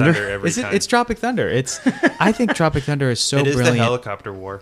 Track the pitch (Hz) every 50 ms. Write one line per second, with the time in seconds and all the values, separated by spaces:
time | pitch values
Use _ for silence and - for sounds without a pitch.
0 | 117 156 165 104 104 98 101 101 98 170 - 233 254 - 196 202 - - - 240
1 | 240 240 226 - - 240 254 202 120 87 76 123 135 - - - - 262 - -
2 | - - - - 160 202 220 - 247 208 202 - 170 156 147 147 135 - 147 143
3 | 139 131 120 - - - - 139 143 139 143 127 123 123 123 117 117 117 123 123
4 | - 110 101 98 - 107 98 95 95 95 98 98